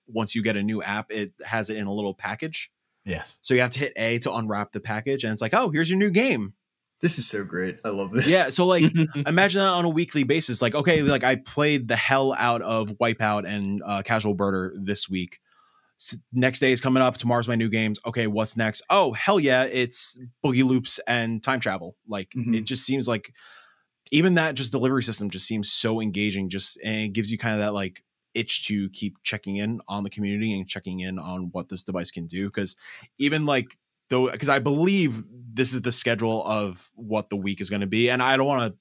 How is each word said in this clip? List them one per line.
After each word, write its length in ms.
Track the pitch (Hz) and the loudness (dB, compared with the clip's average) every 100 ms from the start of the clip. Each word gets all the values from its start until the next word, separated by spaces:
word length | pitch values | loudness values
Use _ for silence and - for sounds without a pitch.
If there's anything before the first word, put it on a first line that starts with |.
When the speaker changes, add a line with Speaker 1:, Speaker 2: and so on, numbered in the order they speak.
| - | -8
Speaker 1:
once 260 | 110 110 | -4 -2
you 80 | 117 | -2
get 160 | 110 101 | 0 0
a 60 | |
new 180 | 104 110 | -2 -2
app, 300 | 101 104 110 | -4 -6 -6
it 220 | 107 101 - - | -6 -6 -8 -6
has 240 | 113 107 | -4 -4
it 80 | 107 | -6
in 80 | 98 | -4
a 80 | |
little 220 | 101 101 92 | -4 -4 -4
package. 560 | 98 104 160 - - _ _ _ 98 | -6 -6 -8 -8 -12 _ _ _ -10
Speaker 2:
Yes. 320 | 80 - - | -8 -10 -12
Speaker 1:
So 100 | - | 0
you 80 | 127 | 2
have 80 | 123 | 2
to 80 | 123 | 0
hit 140 | 143 - | -4 -2
A 200 | 113 117 | -2 -2
to 140 | 131 | -2
unwrap 380 | 110 107 104 101 | -4 -4 -4 -6
the 80 | 104 | -8
package, 420 | 113 107 127 135 | -6 -6 -4 -2
and 80 | 113 | -2
it's 120 | 107 | -4
like, 100 | 110 | 0
"Oh, 160 | 220 240 | 0 2
here's 220 | 147 165 | 0 2
your 80 | 190 | 2
new 100 | 208 | 4
game." 440 | 185 262 135 98 - _ _ _ _ | 4 2 0 -4 -10 _ _ _ _
Speaker 3:
This 180 | 170 143 | 0 2
is 80 | - | 0
so 160 | 104 | -2
great. 340 | 98 85 92 - | -4 -4 -4 -4
I 60 | 113 | -6
love 220 | 98 98 | -4 -2
this. 160 | 113 139 | 2 6
Speaker 1:
Yeah, 160 | 180 139 | 6 6
so, 160 | - 180 | 4 4
like, 180 | 180 | 6
Speaker 4:
<laughs> 440 | 160 165 156 143 143 | 4 4 0 0 0
Speaker 1:
imagine 320 | 170 196 190 | 4 4 4
that 60 | 196 | 2
on 160 | 175 | 2
a 60 | 170 | 2
weekly 340 | 156 170 151 | 0 0 0
basis. 380 | 135 160 156 117 | 2 2 2 2
Like, 120 | 120 | 0
okay, 300 | 147 170 160 | 2 2 4
like, 220 | 143 135 123 | 4 2 2
I 100 | 131 | 0
played 540 | - - 147 143 117 | -2 0 2 2 0
the 80 | 117 | 0
hell 360 | - 135 135 | 2 4 4
out 280 | - 120 117 | 2 2 0
of 260 | 95 113 107 104 | 0 -2 -2 0
Wipeout 440 | 117 110 107 104 90 | 0 2 0 0 -2
and, 380 | 104 98 101 101 | -4 -2 -4 -2
uh, 160 | 98 | -4
Casual 320 | 98 113 104 98 | 0 0 2 0
Birder 360 | 101 95 92 98 | 0 0 -2 -6
this 340 | 95 98 - | -4 -4 -2
week. 300 | 95 90 - _ _ _ _ _ - | -4 -6 -10 _ _ _ _ _ -8
S-, 180 | - - - | -6 -6 -4
next 280 | 123 127 127 | 0 2 4
day 120 | 131 | 2
is 80 | 127 | 2
coming 240 | 135 131 | 2 4
up. 140 | 127 123 | 4 2
Tomorrow's 320 | 120 120 117 | 0 0 0
my 60 | 117 | 0
new 120 | 113 | 0
games. 300 | 110 110 104 117 | 0 0 -4 -4
Okay, 200 | 120 110 | -2 0
what's 280 | 104 110 120 | 0 -2 -2
next? 260 | 110 - - | -2 -2 2
Oh, 220 | 196 156 | 2 2
hell 300 | 110 - 202 | 2 2 4
yeah, 220 | 139 127 131 | 4 4 4
it's 520 | 123 123 - - 127 123 - | 0 0 -2 -4 -6 -14 -4
Boogie 200 | 143 127 131 | 2 4 4
Loops 320 | 131 127 - - | 4 2 -2 0
and 380 | 120 113 110 | 0 0 -2
time 160 | 135 131 | -2 -2
travel. 380 | 117 92 85 - 110 | -2 -4 -8 -16 -10
Like, 220 | 104 95 | -8 -6
Speaker 3:
Mm-hmm. 260 | 127 120 113 | -6 -2 -2
Speaker 1:
it 100 | 110 | 0
just 200 | 123 - | 0 0
seems 240 | 135 120 | 0 0
like 240 | 110 - _ - - - _ _ _ _ | -2 -4 _ -20 -20 -20 _ _ _ _
even 240 | 147 185 175 | 4 6 4
that 200 | 160 127 | 2 0
just 160 | 127 | -2
delivery 320 | 135 127 135 | 0 2 2
system 260 | 120 107 104 | 0 -2 -4
just 160 | 98 - | -2 -2
seems 260 | 110 101 | 0 0
so 300 | - 113 113 | 0 0 0
engaging. 480 | 110 98 104 98 92 | -2 0 -2 -2 -4
Just, 300 | 95 - - | -2 -4 -4
and 120 | 107 107 107 | -4 -4 -2
it 20 | |
gives 200 | 104 104 | -2 -2
you 60 | 113 | -2
kind 180 | 117 107 | -2 -2
of 40 | |
that, 140 | 104 | -2
like, 300 | 101 95 - _ _ _ | -2 -6 -10 _ _ _
itch 320 | 113 113 - - | -6 -2 -2 -2
to 220 | 104 95 | -2 -2
keep 280 | - 104 - | -6 -10 -8
checking 360 | - 104 98 101 | -6 -6 -6 -4
in 240 | 104 117 - | -4 -6 -6
on 140 | 101 101 | -6 -6
the 40 | |
community 480 | - 101 104 110 98 | -4 -4 -2 -2 -4
and 100 | 92 | -6
checking 340 | 98 95 92 | -8 -8 -6
in 180 | 92 92 | -6 -6
on 300 | 82 92 90 | -8 -8 -8
what 160 | 90 87 | -8 -8
this 140 | 92 | -10
device 260 | - 92 85 | -6 -4 -4
can 160 | - 82 | -6 -8
do. 240 | 87 101 | -6 -6
'Cause 260 | 107 98 - - - - - | -4 -6 -8 -16 -20 -18 -2
even, 280 | 143 156 147 | 0 0 0
like, 320 | 135 - - _ _ - | 0 -2 -10 _ _ -2
though, 180 | 127 127 | 2 2
'cause 200 | - 139 | 0 0
I 100 | 139 | 2
believe 640 | 123 143 180 196 151 110 - | 2 2 4 4 2 0 -10
this 420 | 123 120 113 123 | -18 -8 0 0
is 80 | 127 | 0
the 100 | 123 | 0
schedule 520 | - 120 113 113 110 92 | 0 0 0 0 0 0
of 460 | 107 101 90 - - | -2 -2 -6 -16 -18
what 340 | 110 107 - | -4 -4 -2
the 80 | 101 | -4
week 240 | 98 95 | -4 -4
is 80 | 98 | -4
gonna 180 | 101 98 | -2 0
be, 220 | 107 120 | 2 4
and 120 | 127 | 4
I 140 | 127 135 | 4 4
don't 100 | 135 | 2
wanna 300 | 135 113 90 | 0 -2 -4